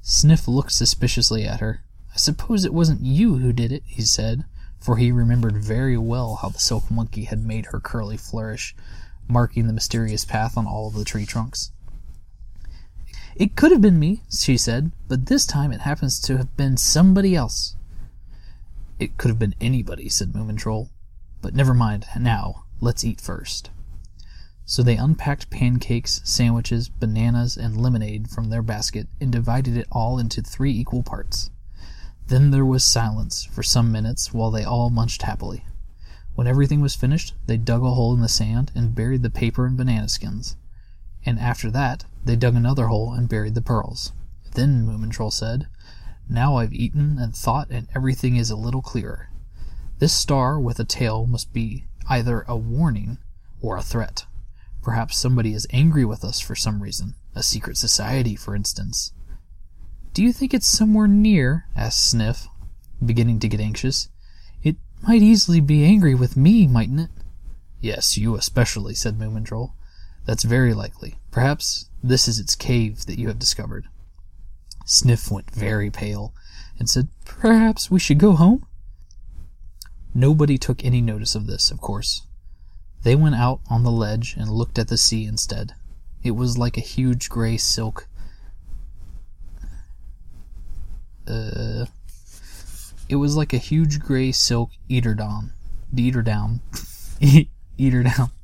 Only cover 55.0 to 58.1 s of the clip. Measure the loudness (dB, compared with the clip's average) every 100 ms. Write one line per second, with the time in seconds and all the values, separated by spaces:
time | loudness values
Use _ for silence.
55 | -2 -2 2 2 2 -2 -2 4 4 4
56 | 2 -2 -6 -6 -6 -4 -2 -2 -6 -6
57 | -8 -10 -12 -4 -2 -2 -4 -4 0 0
58 | 0